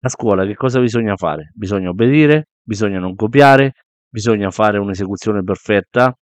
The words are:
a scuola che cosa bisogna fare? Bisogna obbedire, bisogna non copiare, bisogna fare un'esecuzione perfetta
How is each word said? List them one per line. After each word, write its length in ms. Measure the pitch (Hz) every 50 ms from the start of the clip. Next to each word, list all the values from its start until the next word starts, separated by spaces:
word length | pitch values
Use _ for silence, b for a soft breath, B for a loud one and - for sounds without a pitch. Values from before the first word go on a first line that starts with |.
a 80 | - 127
scuola 340 | - - - 113 101 92 95
che 100 | 98 104
cosa 240 | - - 131 123 131
bisogna 360 | 123 120 107 117 113 107 101
fare? 360 | 95 87 82 76 78 76 78 _
Bisogna 360 | 113 104 95 101 98 92 90
obbedire, 580 | 87 95 113 123 139 151 156 143 147 156 151 _ _ _ _
bisogna 340 | - 110 98 110 101 98 92
non 160 | 90 92 92
copiare, 580 | 101 110 107 120 143 143 139 135 135 139 135 131 _ _ _ _ _ _ _
bisogna 400 | - 113 104 117 110 104 101 95
fare 300 | 90 - 107 107 104 104
un'esecuzione 640 | 101 101 98 90 98 95 98 92 - 110 104 101 92
perfetta 720 | 92 98 - _ - 107 101 95 _ _ 123 123 131 127 _